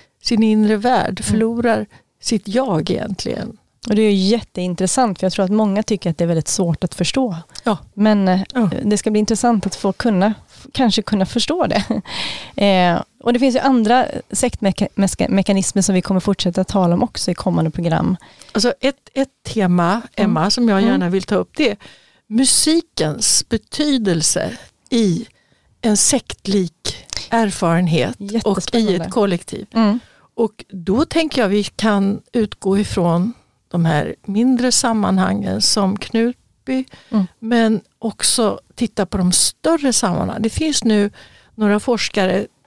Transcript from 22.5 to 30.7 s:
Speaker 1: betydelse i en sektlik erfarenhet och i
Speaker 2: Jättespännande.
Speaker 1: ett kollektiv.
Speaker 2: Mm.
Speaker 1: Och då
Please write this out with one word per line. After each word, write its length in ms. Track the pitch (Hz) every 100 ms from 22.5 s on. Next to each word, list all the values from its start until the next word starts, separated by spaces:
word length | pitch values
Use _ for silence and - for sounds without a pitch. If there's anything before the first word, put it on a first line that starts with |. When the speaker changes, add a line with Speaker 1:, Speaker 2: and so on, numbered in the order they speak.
| - 302 330 - - 156 226 - - -
Speaker 1:
betydelse 1040 | 220 - - 302 269 202 165 156 170 - - - _ _
i 360 | 240 208 165 - _ _ _ _ _
en 140 | 226 208
sektlik 1120 | - 208 - - - 202 175 - - - - - -
erfarenhet 840 | 233 214 - 170 170 180 160 123 247
och 40 | 202
i 40 |
Speaker 2:
Jättespännande. 720 | 226 220 196 - 233 214 175
Speaker 1:
ett 60 | 165
kollektiv. 560 | 208 202 170 - - 208
Speaker 2:
Mm. 260 | 226 214 233 - _ _
Speaker 1:
Och 300 | - 226 -
då 360 | -